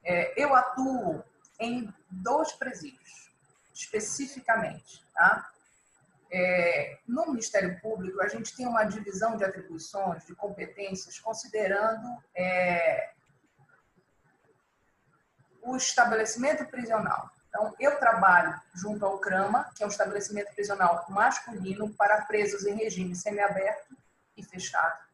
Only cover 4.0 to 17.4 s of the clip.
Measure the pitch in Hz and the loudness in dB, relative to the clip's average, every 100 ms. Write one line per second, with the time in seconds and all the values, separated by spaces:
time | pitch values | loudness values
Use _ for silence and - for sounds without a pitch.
4 | 214 - 269 254 - 220 - - - - | -4 -6 -6 -6 0 0 0 -8 -20 -20
5 | _ - 180 220 - _ _ _ _ _ | _ 4 4 4 -4 _ _ _ _ _
6 | _ _ _ 180 180 180 170 156 143 - | _ _ _ 0 2 4 4 2 -2 -10
7 | - 254 330 240 - 202 185 180 220 214 | -6 -2 -2 -2 0 0 0 -4 -6 -6
8 | 185 190 196 226 214 - 247 226 208 208 | -6 -2 -2 -2 -10 -8 -2 2 0 -2
9 | 202 190 220 214 190 170 - 160 - 202 | -8 -2 -2 0 -2 -4 -12 -14 -8 -4
10 | 190 160 - 180 208 175 185 - 196 190 | -4 -4 -12 -10 -10 -8 -12 -10 -10 -8
11 | - - 226 226 - 214 190 196 220 220 | -10 -10 -8 -8 -6 -2 0 2 0 -2
12 | - - _ 180 180 185 180 175 165 160 | -8 -12 _ -4 0 2 2 2 2 0
13 | - _ _ _ _ _ _ _ _ _ | -4 _ _ _ _ _ _ _ _ _
14 | _ _ _ _ _ _ _ _ _ _ | _ _ _ _ _ _ _ _ _ _
15 | _ _ _ _ _ _ 240 254 - - | _ _ _ _ _ _ -6 -2 0 4
16 | 220 220 214 240 269 302 - 247 226 220 | 4 4 0 0 0 0 -4 -8 -2 0
17 | 196 - - _ | 0 -2 -4 _